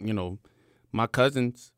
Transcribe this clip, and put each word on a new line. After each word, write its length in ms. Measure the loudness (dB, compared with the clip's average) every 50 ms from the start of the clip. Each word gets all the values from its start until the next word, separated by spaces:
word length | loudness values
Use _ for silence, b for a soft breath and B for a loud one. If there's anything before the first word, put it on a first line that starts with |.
you 140 | -6 -4 -2
know, 240 | -2 -2 -4 -6 -10 b b b b b b b b b b -2
my 140 | -2 -2
cousins, 680 | 0 2 4 4 4 4 2 0 0 -2 -6 -16 -20 _